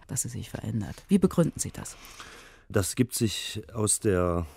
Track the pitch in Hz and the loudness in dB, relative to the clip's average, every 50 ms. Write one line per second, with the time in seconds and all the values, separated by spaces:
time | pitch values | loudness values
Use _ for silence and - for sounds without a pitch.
0 | - - 127 127 - 120 120 104 98 - - - - 107 110 113 101 - - - | -2 -6 -6 -6 -6 -6 -8 -10 -10 -10 -10 -10 -8 -4 -4 -4 -4 -6 -8 -12
1 | - - 190 196 185 185 - - 165 - - - - - - - - - - - | -2 2 4 4 4 4 4 2 2 2 0 -4 -8 -8 -8 -10 -12 -14 -16 -18
2 | - - - - - - - - - - - - _ - - 104 98 - - - | -20 -20 -18 -18 -18 -18 -20 -20 -20 -20 -20 -20 _ -2 0 0 0 2 2 0
3 | 120 - - - 120 104 - - - - - 107 - - - 107 107 104 - - | 0 0 2 0 0 0 0 -4 -8 -8 -10 -10 -12 -8 -4 -2 0 2 2 2
4 | - 110 95 90 90 90 87 85 85 80 - | 2 4 4 4 4 4 2 0 -2 -4 -8